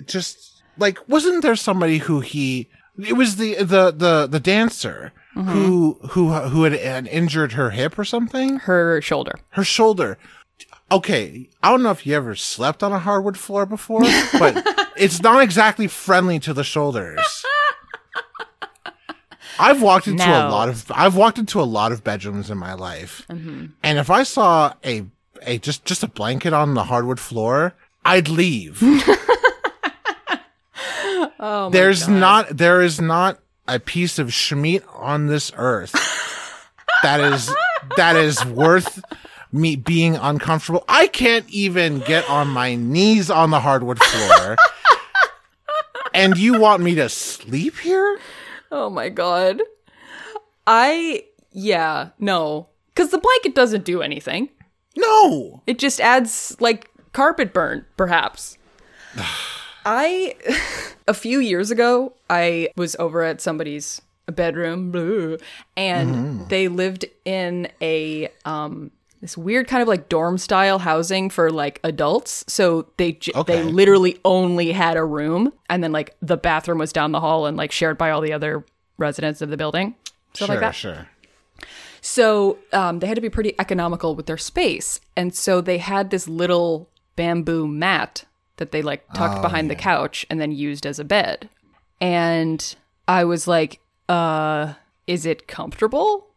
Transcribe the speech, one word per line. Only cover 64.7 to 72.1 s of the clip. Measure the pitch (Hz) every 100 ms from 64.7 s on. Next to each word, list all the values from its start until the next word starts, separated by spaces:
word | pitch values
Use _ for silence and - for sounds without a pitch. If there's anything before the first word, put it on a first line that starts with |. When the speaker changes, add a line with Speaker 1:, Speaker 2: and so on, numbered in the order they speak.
| 175 180
Speaker 2:
blah, | 175 165 214 165 160 - - - -
and | 190 175 131
Speaker 1:
Mm-hmm. | 127 139 117 90
Speaker 2:
they | 190 185
lived | 175 185 185 - _
in | - 190 180 175 175 -
a, | 160 160 156 156 156 _
um, | 160 156 151 160 151 _ _ _
this | - -
weird | 175 240 254
kind | 254
of, | 233
like, | 185 -
dorm | 165 170 180
style | - 196 196 190
housing | 180 160 170 190 190
for, | 185 160
like, | 160 143 -
adults. | 165 151 151